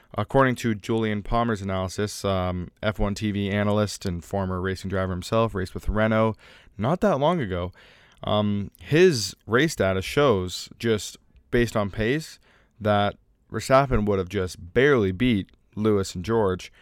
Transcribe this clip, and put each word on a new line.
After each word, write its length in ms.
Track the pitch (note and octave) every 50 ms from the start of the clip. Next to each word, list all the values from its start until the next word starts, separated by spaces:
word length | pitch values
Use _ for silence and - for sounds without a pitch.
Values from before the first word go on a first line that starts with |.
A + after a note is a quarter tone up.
| _ _ -
According 400 | G#2+ G#2 - - C#3 C3+ B2+ A#2+
to 180 | - - A#2+ A2
Julian 480 | G2+ - - A2+ A2+ A2+ A2 G#2+ G#2
Palmer's 400 | F#2+ - A#2 A#2 A#2 A#2 A2+ F#2+
analysis, 600 | G2 G2 F#2+ F#2+ F#2+ F#2 - - G#2 G2+ - - -
um, 480 | G2+ F#2+ F#2 F#2 F2+ F2+ F2+ F2 - - _
F 160 | - G#2+ G#2
one 160 | - G#2+ G2+ G2+
T 180 | - G#2+ G#2+
V 180 | G2 G2+ G2+ G2
analyst 560 | G2+ G#2 G#2 G#2 G#2 G#2+ G#2 G2 - - -
and 180 | G2 F2 E2+ -
former 380 | - - G2 F#2+ F#2 F#2 F2+
racing 280 | F2+ F#2+ F#2+ - - F#2+
driver 220 | G2 F#2 F#2+ F#2
himself, 420 | F#2 F2+ F2+ - A2+ A2+ A2+ A2 -
raced 200 | F#2+ F#2 - -
with 160 | F#2 - -
Renault 460 | G2 G#2+ A2 A2 A2 A2 A2 A2 G#2+ - - - - - - - _
not 240 | - G2+ B2+ F3 F#3
that 180 | - G#3 E3 C3
long 220 | C#3+ D#3 F3+ F3
ago. 320 | B2 F2+ F#2 F2 F2+ F#2 - - - - - _ _ _ _ - -
Um, 480 | - G#2 G#2 G#2+ G#2 G#2 G2+ G2+ - - _
his 560 | - - C#3+ D#3+ F#3 F#3+ D3+ A#2 G#2 - - - _
race 300 | - G#2+ B2+ D3+ E3 -
data 260 | - G2+ F#2+ F#2+ F#2+
shows, 680 | F#2 - - D3 D3 C#3 G#2+ F#2+ F#2 F#2 - - - - - _
just 380 | A#2 A#2 A2 G2+ - - - - _ _ _ - _ _
based 240 | - A#2+ A#2+ A2 -
on 160 | A2+ G2+ G2
pace, 480 | - - G#2+ A2+ C3+ D#3 D#3+ - - - _ _ _ _ _ _ _ _
that 360 | G2+ G#2+ G#2 G2+ G2+ G2+ - - _ _ _ _ _ _
Verstappen 540 | - A2+ - - C3 C3 C#3 C3 B2+ A2 G#2+
would 120 | G2+ G2+
have 120 | F#2+ F#2 F2
just 440 | G2+ G2+ F#2 F2+ - - F2+ F2 -
barely 380 | A#2+ C3 D3 C#3+ B2 G2+ F#2+
beat 380 | F#2 F2+ B2 B2+ A#2 G2 F2+ - _ _ _ _ _
Lewis 400 | - G#2+ A2 G#2 G2 F#2+ - -
and 80 | F#2+ E2+
George 480 | G#2+ A2+ A2+ G#2+ F#2+ F#2 F2+ - - - _